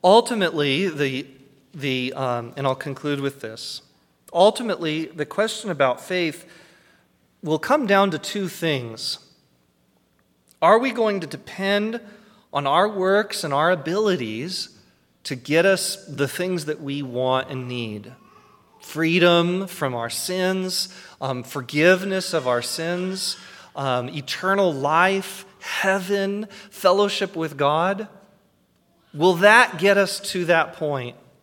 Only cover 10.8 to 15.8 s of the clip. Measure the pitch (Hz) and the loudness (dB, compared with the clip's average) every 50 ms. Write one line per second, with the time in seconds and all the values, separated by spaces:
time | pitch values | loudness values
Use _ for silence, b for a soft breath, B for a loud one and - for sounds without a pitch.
10.8 | 247 269 220 240 226 214 202 196 165 143 160 143 - - - - 190 196 202 202 | 4 0 -2 0 0 0 0 -2 -6 -8 -10 -12 -14 -14 -10 -6 -2 0 0 0
11.8 | 208 220 226 233 226 B B B B B B B B B - 143 143 139 143 170 | 0 -2 -6 -8 -12 B B B B B B B B B -6 -2 0 2 4 4
12.8 | 190 214 214 196 185 190 196 202 214 202 - - - 156 139 143 151 170 185 170 | 4 2 0 0 0 2 2 2 2 0 -6 -6 -4 -2 0 2 2 2 2 0
13.8 | 139 151 170 202 220 208 180 143 123 110 107 113 135 180 185 - - - b b | -2 -4 -2 0 2 2 2 0 -2 -6 -6 -8 -8 -8 -8 -10 -10 -12 b b
14.8 | b b b b b b b _ _ - 147 123 120 - 147 160 170 196 196 180 | b b b b b b b _ _ -10 -10 -10 -4 0 2 4 4 4 4 2